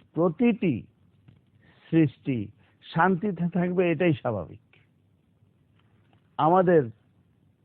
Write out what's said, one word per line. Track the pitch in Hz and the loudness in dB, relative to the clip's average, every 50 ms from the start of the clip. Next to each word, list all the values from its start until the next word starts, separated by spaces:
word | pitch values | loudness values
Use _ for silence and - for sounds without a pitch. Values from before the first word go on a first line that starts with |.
| _ _ - | _ _ -4
প্রতিটি | 151 170 180 156 - 240 240 214 - 208 170 123 90 - - _ _ _ _ _ _ _ - - _ _ _ _ _ _ _ _ _ _ - | -2 -2 -2 0 0 0 0 0 0 -2 -2 -2 -2 -6 -14 _ _ _ _ _ _ _ -20 -20 _ _ _ _ _ _ _ _ _ _ -2
সৃষ্টি | 160 165 156 139 - _ - 143 131 113 101 98 - _ _ _ _ _ _ | 2 2 2 2 0 _ -8 -6 -6 -6 -6 -10 -14 _ _ _ _ _ _
শান্তিতে | - - 160 170 185 190 160 214 208 180 165 175 170 | -6 0 0 2 2 2 0 -2 -6 -4 -4 -4 -4
থাকবে, | - 180 175 180 180 185 185 170 | -2 -2 -2 -2 -2 0 0 0
এটাই | 165 139 185 170 147 | 0 0 2 0 0
স্বাভাবিক। | - - 127 110 95 78 - 101 - _ _ _ _ _ _ _ _ _ _ _ _ _ _ _ _ _ _ _ _ _ _ _ _ _ _ _ _ _ _ _ _ _ _ - | 0 -2 -6 -6 -6 -8 -10 -16 -20 _ _ _ _ _ _ _ _ _ _ _ _ _ _ _ _ _ _ _ _ _ _ _ _ _ _ _ _ _ _ _ _ _ _ -4
আমাদের | - 143 160 175 190 185 180 175 156 127 110 - _ _ _ _ _ _ _ _ _ _ _ _ _ | 0 0 2 4 4 4 4 4 2 2 0 -10 _ _ _ _ _ _ _ _ _ _ _ _ _